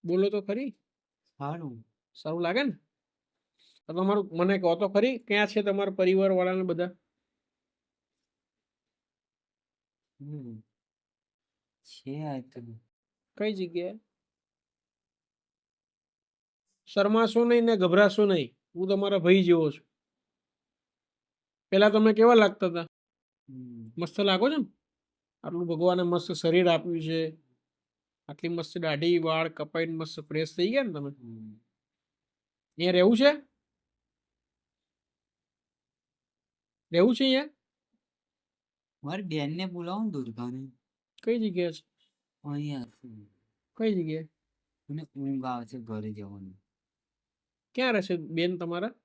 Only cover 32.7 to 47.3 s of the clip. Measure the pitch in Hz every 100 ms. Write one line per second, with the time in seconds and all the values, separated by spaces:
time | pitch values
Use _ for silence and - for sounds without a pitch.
32.7 | - 175 180 185 233 277 302 _ _ _
33.7 | _ _ _ _ _ _ _ _ _ _
34.7 | _ _ _ _ _ _ _ _ _ _
35.7 | _ _ _ _ _ _ _ _ _ _
36.7 | _ _ 170 214 233 262 262 302 _ _
37.7 | _ _ _ _ _ _ _ _ _ _
38.7 | _ _ _ 139 185 185 156 143 165 185
39.7 | 175 170 196 220 151 123 113 123 131 135
40.7 | _ _ _ _ _ - 233 220 180 175
41.7 | 160 _ _ _ _ _ _ 147 143 147
42.7 | 139 113 _ 123 107 104 _ _ _ _
43.7 | - 226 190 160 156 160 _ _ _ _
44.7 | _ - 151 156 135 139 135 127 120 113
45.7 | 131 113 107 107 104 101 101 95 95 _
46.7 | _ _ _ _ _ _